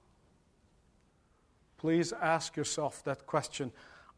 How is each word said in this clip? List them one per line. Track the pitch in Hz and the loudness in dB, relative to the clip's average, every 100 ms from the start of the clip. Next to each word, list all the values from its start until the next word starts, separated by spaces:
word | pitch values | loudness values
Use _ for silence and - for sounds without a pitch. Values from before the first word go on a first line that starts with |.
| _ _ _ _ _ _ _ _ _ _ _ _ _ _ _ _ _ - | _ _ _ _ _ _ _ _ _ _ _ _ _ _ _ _ _ -4
Please | 156 165 170 | 2 4 2
ask | - 165 160 - - | 0 2 2 0 -4
yourself | 147 - 147 - | -4 -2 -2 -4
that | - 135 - | -4 -6 -2
question. | 156 - - 135 - - - - | 0 0 -4 -6 -8 -18 -20 -20